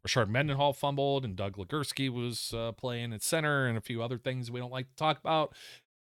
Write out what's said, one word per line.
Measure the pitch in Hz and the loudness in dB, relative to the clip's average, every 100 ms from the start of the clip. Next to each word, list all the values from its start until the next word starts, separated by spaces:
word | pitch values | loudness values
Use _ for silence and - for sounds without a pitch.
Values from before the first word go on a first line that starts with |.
| 95 | 0
Rashard | 131 101 | 2 4
Mendenhall | 120 151 139 143 | 2 2 4 2
fumbled | 135 143 139 139 139 | 2 0 2 2 2
and | 123 | 0
Doug | 92 101 98 | -2 -4 -4
Legursky | 90 151 135 - 135 | -4 -2 -2 -2 -2
was, | 123 120 113 - 117 | -2 -4 -4 -6 -4
uh, | 113 | -4
playing | 107 127 120 120 | -4 -4 -4 -4
at | 110 | -4
center | - 165 151 143 127 | 0 2 4 4 4
and | 113 | 0
a | |
few | - 117 | -2 -2
other | 120 123 | -2 -2
things | 135 127 120 | -2 -4 -4
we | 123 | -6
don't | 123 | -6
like | 131 127 | -6 -8
to | |
talk | - 156 147 | 0 0 2
about. | - 160 147 - - - _ _ | 2 2 2 -4 -20 -20 _ _